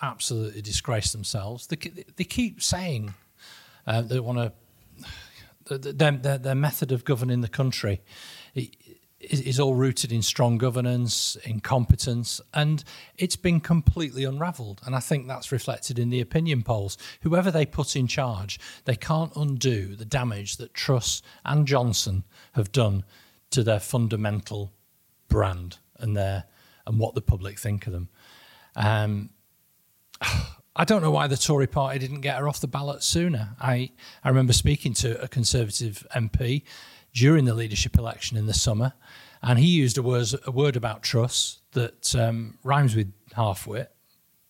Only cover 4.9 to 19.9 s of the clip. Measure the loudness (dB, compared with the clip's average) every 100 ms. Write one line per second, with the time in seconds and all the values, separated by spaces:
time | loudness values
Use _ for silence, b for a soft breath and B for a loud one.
4.9 | -20 B B B B B B -10 -8 -4
5.9 | 2 2 2 0 -2 0 2 0 0 -2
6.9 | 0 0 0 2 0 0 0 -2 0 -2
7.9 | -2 -4 B B B B -8 -8 -10 -20
8.9 | -20 _ _ -4 -2 0 2 2 4 2
9.9 | 0 -2 0 0 2 2 4 2 0 0
10.9 | 0 0 -2 -4 -6 -6 -6 0 2 4
11.9 | 4 2 -2 -4 -8 -6 0 2 0 -4
12.9 | B B -4 -4 0 2 2 4 4 4
13.9 | 4 2 -4 -4 -2 -4 -6 -10 -10 -4
14.9 | -4 0 -2 -2 -10 -4 -4 -4 -6 -6
15.9 | -2 0 0 0 0 0 0 0 -2 -2
16.9 | -8 B B 0 2 2 2 0 -2 -4
17.9 | -2 -2 0 -2 -4 -8 -10 B B -4
18.9 | -2 0 0 -2 -2 -2 0 0 0 -2